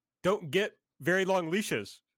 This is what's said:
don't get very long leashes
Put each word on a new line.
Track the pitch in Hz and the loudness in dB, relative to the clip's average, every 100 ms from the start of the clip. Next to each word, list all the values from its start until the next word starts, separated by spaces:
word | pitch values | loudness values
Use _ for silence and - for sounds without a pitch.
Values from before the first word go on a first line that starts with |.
| _ _ | _ _
don't | 180 202 165 | -2 0 0
get | 180 208 - _ - | -2 -2 -6 _ -6
very | 143 185 185 | 0 2 2
long | 190 160 | 2 0
leashes | 196 208 127 101 - _ | -2 0 -4 -4 -12 _